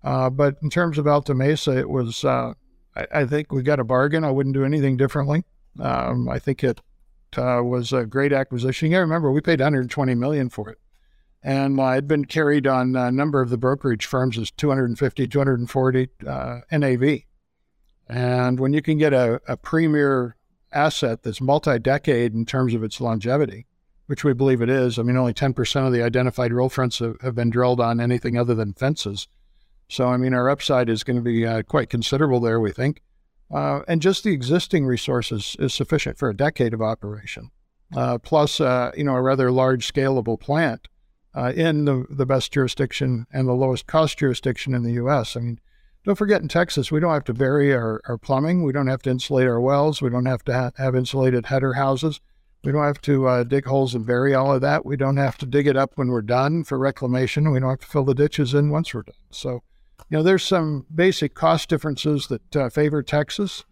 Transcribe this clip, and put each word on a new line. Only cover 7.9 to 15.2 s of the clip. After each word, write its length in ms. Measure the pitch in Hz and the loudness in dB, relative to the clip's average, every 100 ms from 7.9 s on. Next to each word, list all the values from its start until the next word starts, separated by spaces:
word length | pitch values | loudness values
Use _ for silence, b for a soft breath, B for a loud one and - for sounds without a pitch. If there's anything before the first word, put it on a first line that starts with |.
a 140 | 131 113 | -2 -2
great 260 | 135 139 | 0 2
acquisition. 600 | 139 135 123 127 131 156 | 0 -2 -4 -4 -2 0
Yeah, 80 | 180 | 2
remember, 320 | 170 165 147 | 2 0 2
we 100 | 139 | 0
paid 180 | 147 160 | 2 2
a 40 | |
hundred 260 | 135 139 123 | 2 2 -2
twenty 260 | - 131 120 | -2 0 0
million 340 | 131 151 127 | 0 -2 -4
for 200 | - 107 | -6 -12
it. 80 | - _ _ _ _ _ _ | -14 _ _ _ _ _ _
And, 380 | 139 135 139 135 | -4 -2 0 2
uh, 40 | |
I'd 240 | 131 131 143 | 2 0 2
been 180 | 151 139 | 0 0
carried 420 | 160 151 147 135 | 0 2 4 4
on 280 | 131 127 127 | 2 2 0
a 160 | 123 | 0
number 300 | 127 147 143 | 0 2 0
of 80 | 123 | 0
the 80 | 120 | 0
brokerage 480 | 127 139 135 113 - | 0 0 0 -2 -2
firms 320 | 131 127 113 | 0 0 -2
as 140 | 107 | -6
two 180 | - 147 | -2 0
hundred 200 | 135 123 | 2 0
and 100 | 113 | 0
fifty, 280 | 135 - | -2 -2